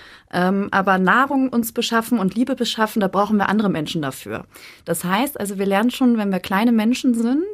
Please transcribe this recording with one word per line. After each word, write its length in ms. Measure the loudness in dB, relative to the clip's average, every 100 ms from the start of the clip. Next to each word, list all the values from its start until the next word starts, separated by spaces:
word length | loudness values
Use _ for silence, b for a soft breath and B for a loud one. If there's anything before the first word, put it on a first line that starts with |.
| B B B
Ähm, 360 | -2 0 0 0
aber 260 | 0 2 2
Nahrung 500 | 4 4 2 0 0
uns 220 | 0 -2
beschaffen 460 | -2 -2 0 0 0
und 160 | 0
Liebe 220 | 0 -2 -2
beschaffen, 440 | -4 -2 -2 0
da 80 | 0
brauchen 280 | 0 2 2
wir 120 | 2
andere 200 | 2 0
Menschen 340 | 0 -4 -4
dafür. 420 | -6 -8 -10 -10 -12 B B B
Das 200 | -6 -4
heißt, 340 | -2 0 -2 -4
also 200 | -8 -4
wir 80 | 0
lernen 240 | 2 0
schon, 280 | 2 2 2
wenn 140 | 0
wir 80 | -2
kleine 320 | -2 0 2
Menschen 420 | 2 2 2 0
sind, 300 | 0 0 0 -2